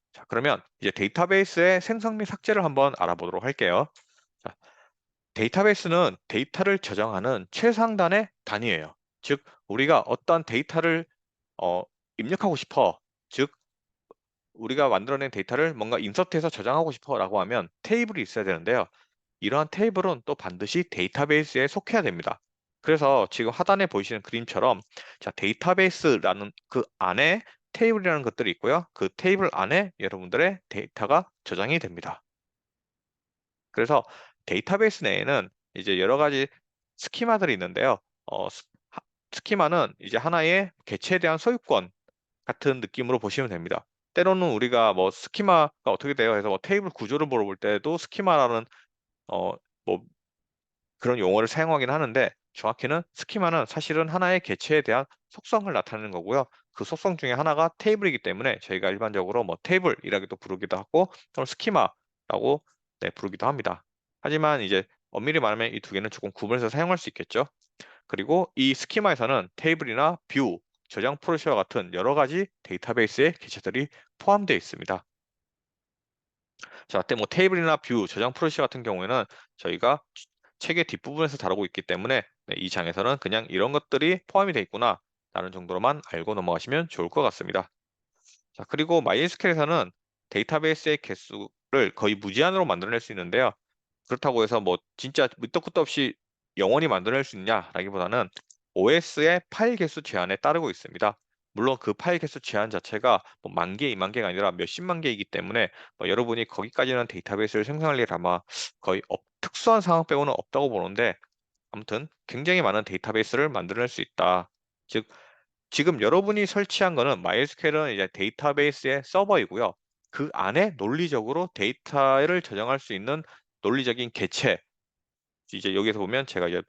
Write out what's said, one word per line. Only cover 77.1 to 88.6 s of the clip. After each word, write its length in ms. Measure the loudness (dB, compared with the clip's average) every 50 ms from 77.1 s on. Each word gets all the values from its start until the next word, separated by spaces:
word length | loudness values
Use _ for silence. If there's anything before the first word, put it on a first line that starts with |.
| 0
뭐 100 | 0 -2
테이블이나 520 | 0 2 4 4 4 4 2 2 2 0 0
뷰, 300 | 0 0 0 0 0 0
저장 260 | -2 -2 -2 -2 -2
프로시 240 | 0 -2 0 0 0
같은 220 | 0 -2 -2 -4 -6
경우에는 420 | -6 -4 -4 -2 -2 0 0 -2 -2 -6 -20 -20 _ _ -8
저희가 440 | -6 -6 -2 0 2 2 2 2 -2 _ -20 -20 -20 -20 _ _ _ _ _ -10
책의 260 | -6 -4 -2 -2 -2
뒷부분에서 520 | -2 -4 -10 -10 -8 -4 -2 -2 -2 -2 -4
다루고 280 | -4 -2 -2 -2 -2
있기 160 | -4 -6 -8 -6
때문에, 400 | -4 -4 -4 -2 0 0 0 -2 _ _ _ _ -12
네, 80 | -10 -8
이 120 | -8 -6
장에서는 480 | -4 -4 -4 -2 -2 -2 0 0 0 -2
그냥 260 | -2 -2 -2 -4 -4 -2
이런 220 | -2 0 0 0
것들이 480 | 0 -2 -2 -2 -2 0 2 2 0 -2 -2 -2
포함이 260 | 0 2 2 2 0
돼 80 | -2
있구나 380 | -4 -4 -4 0 0 0 0 0 _ _ _ _ _ _ -8
라는 180 | -6 -6 -6
정도로만 500 | -8 -12 -10 -6 -4 0 0 0 0 -2 -4 -10
알고 240 | -8 -6 -6 -4 -4
넘어가시면 540 | -4 -2 -2 -2 -2 -2 -2 -2 -2 -2 -4
좋을 200 | -4 -6 -6 -4
것 120 | 0 0 0
같습니다. 460 | 0 0 -4 -6 -4 -2 -2 -4 -4 _ _ _ _ _ _ _ _ _ _ _ _ _ _ _ _ _
자, 100 | -18